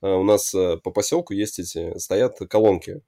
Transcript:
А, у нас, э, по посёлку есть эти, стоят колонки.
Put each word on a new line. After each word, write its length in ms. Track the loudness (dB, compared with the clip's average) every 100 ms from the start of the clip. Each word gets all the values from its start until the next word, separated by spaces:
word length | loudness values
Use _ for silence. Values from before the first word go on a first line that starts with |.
А, 140 | -2 2
у 60 |
нас, 300 | 4 4 2 0
э, 220 | 0 -2
по 80 | -4
посёлку 420 | -4 0 0 -2
есть 260 | -4 -4 -6
эти, 380 | -10 -8 -8 -8
стоят 380 | -2 0 0 -2 -2
колонки. 520 | 2 4 2 -2 -16